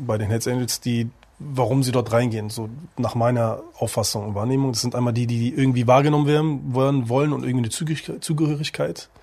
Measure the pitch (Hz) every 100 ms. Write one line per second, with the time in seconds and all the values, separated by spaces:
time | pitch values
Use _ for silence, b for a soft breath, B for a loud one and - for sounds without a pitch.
0 | 120 107 104 113 123 123 120 - 123 117
1 | 117 - - _ 147 131 123 135 127 123
2 | 110 113 123 110 107 113 110 127 175 -
3 | 117 117 117 123 113 101 - - 117 -
4 | 104 113 104 101 113 135 135 117 123 123
5 | 123 117 120 117 120 135 131 123 120 131
6 | 147 147 143 151 156 139 143 127 135 143
7 | 113 127 151 131 127 127 113 - 156 151
8 | - - - 156 156 147 147 - 147 -
9 | - B